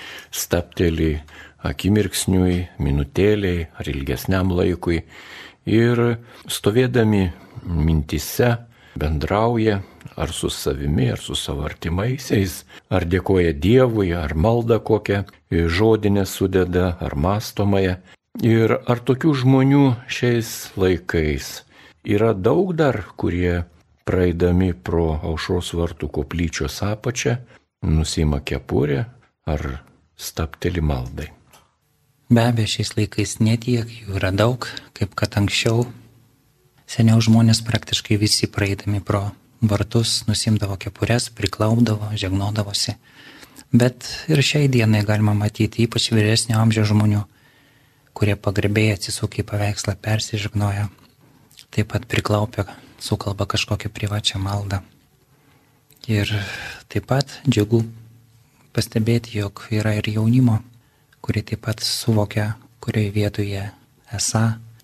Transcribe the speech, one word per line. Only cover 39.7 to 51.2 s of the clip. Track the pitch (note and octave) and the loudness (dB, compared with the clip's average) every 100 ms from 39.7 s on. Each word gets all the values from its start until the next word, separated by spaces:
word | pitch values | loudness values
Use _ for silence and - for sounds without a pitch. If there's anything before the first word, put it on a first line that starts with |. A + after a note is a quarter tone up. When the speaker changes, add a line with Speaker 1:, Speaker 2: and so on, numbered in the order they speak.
| G2+ G#2 A#2 A2+ - - | 2 0 0 0 -2 -2
Speaker 2:
nusimdavo | G2+ A2+ G#2+ G2 G2 | -2 0 0 -2 -6
kepures, | G2+ - G#2 A#2+ - | -10 -4 0 0 -2
priklaupdavo, | - G#2+ - G#2+ A#2 A#2 G#2+ G#2+ | -4 -4 0 2 4 2 0 -4
žegnodavosi. | G#2 F#2 G2 G2+ G#2+ G2+ - - - _ - - - - - - | -4 -4 -2 -2 -4 -4 -4 -4 -6 _ -20 -20 -20 -20 -20 0
Bet | A#2+ B2 - - - - | 4 4 0 -12 -10 0
ir | D3+ | 2
šiai | C3 D3 C#3 | 2 2 2
dienai | B2+ A2 G#2+ G#2 | 4 4 4 2
galima | G#2+ G#2+ | 2 2
matyti | G#2 G#2 - G#2+ - A2+ | 2 0 0 -2 0 0
ypač | A2+ - | 0 0
vyresnio | A2 G#2+ A2+ - A2 | 2 2 2 0 2
amžiaus | A2 A2 G#2 | 2 4 4
žmonių, | G#2+ G#2+ G#2 - _ _ _ _ _ _ _ _ | 4 4 0 -2 _ _ _ _ _ _ _ _
kurie | - G2+ G2+ | -2 -2 0
pagarbiai | G#2+ G2 G2+ G#2+ A2 | -2 0 0 2 2
atsisukę | G2+ - - G#2+ - | 0 -4 -6 -6 -4
į | - | -4
paveikslą | G#2 G#2 G#2 - F#2+ | -2 -2 -4 -4 -4
persižegnoja, | G#2+ G#2+ - G#2+ G2+ G2+ G#2 G2+ G#2 - _ _ | -2 -2 -2 -6 -4 -2 -2 -2 -6 -8 _ _